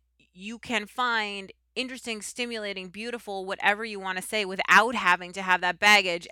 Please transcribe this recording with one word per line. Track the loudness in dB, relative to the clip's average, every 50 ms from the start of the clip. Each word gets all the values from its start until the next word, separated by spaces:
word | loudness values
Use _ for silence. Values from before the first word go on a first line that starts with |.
| _ _ _ _ _ _ _
you | -18 -16 -14 -14 -12
can | -8 -6 -4 -4 -6
find | -6 -6 -4 -2 0 0 -2 -2 -4 -6 -10 -12 -14 -18 _ _ _ -8
interesting, | -8 -8 -8 -8 -10 -8 -8 -8 -8 -10
stimulating, | -10 -8 -8 -6 -6 -6 -8 -8 -8 -8 -10 -12 -12
beautiful, | -12 -12 -10 -10 -10 -10 -10 -10 -10 -8 -8
whatever | -8 -4 0 2 2 2 2 0
you | -8 -8 -8
wanna | -8 -6 -6 -6 -6
say, | -4 -4 -4 -2
without | -2 -4 -2 4 8 8 8 8 6 2
having | 0 2 2 2 2 0 -6 -10
to | -6 0
have | 0 0 2 2
that | 0 0 2
baggage, | 6 6 6 6 6 2 -2 -4 -6 -6